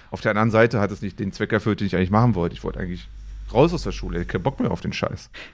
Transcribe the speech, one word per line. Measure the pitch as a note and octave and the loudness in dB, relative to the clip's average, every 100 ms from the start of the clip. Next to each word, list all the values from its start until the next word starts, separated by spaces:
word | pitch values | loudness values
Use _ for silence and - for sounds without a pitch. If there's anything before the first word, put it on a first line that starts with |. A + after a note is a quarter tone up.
| - | -12
Auf | - | -4
der | A2+ | 0
anderen | G#2 A2+ | 2 4
Seite | A2 A#2 A2+ | 6 4 4
hat | G2+ | 0
es | G2+ | -2
nicht | G2+ - | -8 -6
den | G2 | -6
Zweck | - G#2+ | -4 0
erfüllt, | A2 G#2+ G2+ | 0 0 0
den | G2+ | 0
ich | F2+ | 0
eigentlich | F#2 | 4
machen | G#2 A#2+ | 6 4
wollte. | F#2+ E2+ | 4 0
Ich | - | -2
wollte | F2 - | -8 -6
eigentlich | F2+ F2 - - - - - | -8 -8 -12 -16 -14 -14 -2
raus | A2+ E3 | 4 4
aus | F3 | 4
der | - | -4
Schule, | - F2+ E2+ | -6 -4 -4
ich | F2 | -2
hab | |
keinen | F#2 | -2
Bock | F2 - | -2 -2
mehr | B3 | -2
auf | - | -2
den | - | -4
Scheiß. | - - - - - - | -4 -4 -6 -12 -18 -18